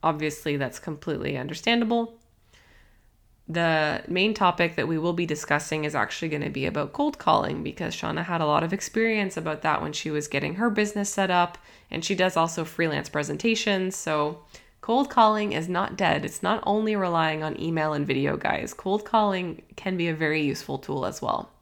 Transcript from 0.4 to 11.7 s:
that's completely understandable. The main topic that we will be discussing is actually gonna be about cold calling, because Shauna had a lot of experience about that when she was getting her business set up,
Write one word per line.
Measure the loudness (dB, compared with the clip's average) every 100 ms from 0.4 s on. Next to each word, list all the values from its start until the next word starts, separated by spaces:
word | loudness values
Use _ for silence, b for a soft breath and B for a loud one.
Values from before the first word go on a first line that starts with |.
| -4 -2
that's | -2 -6
completely | -10 -8 -4 -4 -2 -4
understandable. | -6 -4 2 2 4 2 0 -8 _ _ b b b b b b b b _ _ -6
The | 0 2 4 2 0 -2
main | 2 2
topic | 4 2 4 0 2
that | 0
we | 0
will | 0
be | 0 0
discussing | -2 0 0 0 -4 -2
is | -2
actually | -2 -2 -4
gonna | -4 -4
be | -2 -2
about | -2 -4
cold | 0 -2 0
calling, | 2 4 2 -4
because | -6 -6 -6 -4
Shauna | -4 -4 -2
had | 0
a | 2
lot | 2
of | 2
experience | -4 -4 0 0 0 -2 -4
about | -6 -2
that | 0 0
when | -2
she | -6 -4
was | -4 -2
getting | -2 -2 0
her | 0
business | 2 0 0 -4
set | 0 2
up, | 4 2 0 B